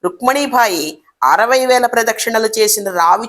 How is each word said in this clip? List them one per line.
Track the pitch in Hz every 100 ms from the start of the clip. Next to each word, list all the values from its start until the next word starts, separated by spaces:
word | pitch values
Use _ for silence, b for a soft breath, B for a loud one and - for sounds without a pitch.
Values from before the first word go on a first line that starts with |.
రుక్మిణీబాయి | 180 175 247 277 285 247 226 170 156 156 b _
అరవై | 131 165 226 262 254
వేల | 247 240
ప్రదక్షిణలు | 233 226 220 233 226 220 220
చేసిన | 214 214 196
రావి | 180 170 190